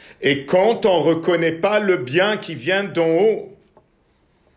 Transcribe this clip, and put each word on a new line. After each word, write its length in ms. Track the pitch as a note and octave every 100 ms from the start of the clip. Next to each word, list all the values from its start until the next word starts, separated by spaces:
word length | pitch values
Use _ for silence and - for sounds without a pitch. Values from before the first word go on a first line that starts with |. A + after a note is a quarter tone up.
| - -
Et 260 | C3+ C#3 -
quand 400 | F3+ G#3 A#3 G#3+
on 140 | F3
reconnaît 500 | E3+ E3 F3 E3+ E3
pas 300 | E3 G3 G#3+
le 160 | G3+ F3+
bien 400 | B2 D3 G3+ G#3
qui 180 | -
vient 300 | D3 B2+ G3
d'en 240 | G3+ D#3+ E3
haut, 480 | E3 G#3+ G#3 - - _ _ _ _ _ _ _ _ _